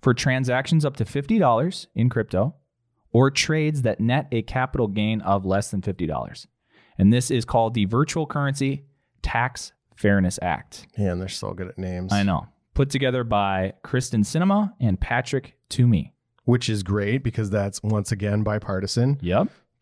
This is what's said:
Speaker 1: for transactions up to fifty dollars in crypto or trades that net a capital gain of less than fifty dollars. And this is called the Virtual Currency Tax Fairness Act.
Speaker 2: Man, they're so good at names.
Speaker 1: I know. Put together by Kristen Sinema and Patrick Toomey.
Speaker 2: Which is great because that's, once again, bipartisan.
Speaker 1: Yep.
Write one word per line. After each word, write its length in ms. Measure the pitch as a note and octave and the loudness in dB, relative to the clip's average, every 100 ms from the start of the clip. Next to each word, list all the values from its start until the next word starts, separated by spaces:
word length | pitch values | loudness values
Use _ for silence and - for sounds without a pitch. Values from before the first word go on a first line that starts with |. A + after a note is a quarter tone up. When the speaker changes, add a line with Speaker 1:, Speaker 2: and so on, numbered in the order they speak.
Speaker 1:
for 140 | - | 0
transactions 720 | A#2+ C3+ C3 B2+ B2 C3+ D#3+ D3 | 2 2 0 0 0 2 2 2
up 100 | C#3 | -2
to 80 | |
fifty 340 | A2 C#3 C#3 A3 | -4 -4 0 2
dollars 500 | D3 A2+ D#3+ - - | 4 4 2 -4 -8
in 140 | - A#2+ | 0 0
crypto 460 | B2 G#2+ F#2 A#2+ - _ _ _ _ _ | 2 0 0 0 -2 _ _ _ _ _
or 180 | A2+ C3+ | 4 4
trades 520 | C3+ - D#3 D3+ D3+ | 2 0 0 0 0
that 180 | A#2+ G#2 | -2 0
net 260 | A2+ B2+ - | 0 0 0
a 80 | A#2 | -4
capital 480 | G#2+ C3 B2+ C3+ A2 | -2 -4 -2 -2 -2
gain 320 | G2 G#2+ A2 | 0 0 0
of 240 | F#2 G2 | 0 0
less 260 | F#2+ G2 A2 | 0 0 -2
than 120 | G2+ | -4
fifty 240 | G2+ F2+ E2 | -4 -4 -4
dollars. 400 | C#2 G1+ - - _ _ _ _ - | -4 -8 -14 -20 _ _ _ _ 2
And 160 | F#2+ | 4
this 180 | A#2+ B2 | 4 2
is 140 | B2+ | 0
called 300 | A#2 A#2+ A2+ | 0 2 2
the 100 | A#2 | 2
Virtual 420 | G2 A2+ D3+ E3+ D3+ | 0 2 0 -2 -4
Currency 600 | D3+ C#3 C#3 C3+ C#3 - _ _ _ | -2 -2 -2 -2 -4 -10 _ _ _
Tax 520 | - A#2 B2 - - _ _ - | -4 0 -2 -4 -16 _ _ -2
Fairness 420 | G#2 G2+ F2+ - | 2 4 2 0
Act. 460 | F2+ D#2+ - - - - | -4 -4 -8 -20 -12 -4
Speaker 2:
Man, 220 | G2+ F2+ | -2 -2
they're 100 | F#2 | -6
so 240 | - G2+ | -8 -8
good 160 | F2+ F2+ | -8 -10
at 80 | - | -8
names. 340 | F#2 F2+ F#2 | -8 -6 -2
Speaker 1:
I 120 | G2+ | 0
know. 240 | G2 F2 - _ _ | 0 0 -4 _ _
Put 160 | - C#3 | -2 0
together 340 | C#3 C3 B2+ | 0 0 -2
by 520 | A#2 G#2+ G2 F#2+ F#2+ - | 0 0 0 0 -2 -6
Kristen 400 | - B2 B2 A#2 | -6 -4 0 0
Sinema 500 | G2+ D#3 F#3 G3+ G3+ - | 0 2 2 2 0 0
and 180 | A2+ F#2+ | 0 0
Patrick 600 | - A#2 - C3+ - _ - | 0 -2 -2 -4 -6 _ -6
Toomey. 460 | - B2 G2 - _ _ _ | 2 4 4 0 _ _ _
Speaker 2:
Which 260 | - A#2+ - | 0 2 2
is 120 | G#2+ | -4
great 400 | F#2 G#2 G2+ B2+ | -2 -2 0 -2
because 280 | B2+ A2+ G#2 | -2 -4 -2
that's, 320 | G#2 G2+ - | -2 -2 -4
once 280 | G#2 G#2+ G2 | -2 -2 -2
again, 300 | G#2 G#2 G#2 | -2 -2 0
bipartisan. 760 | G#2+ G#2+ - F#2+ G2 - B2+ C#3 | 0 -2 -4 -4 -2 0 0 0
Speaker 1:
Yep. 280 | F2 F#2+ - - _ _ | 0 2 0 -4 _ _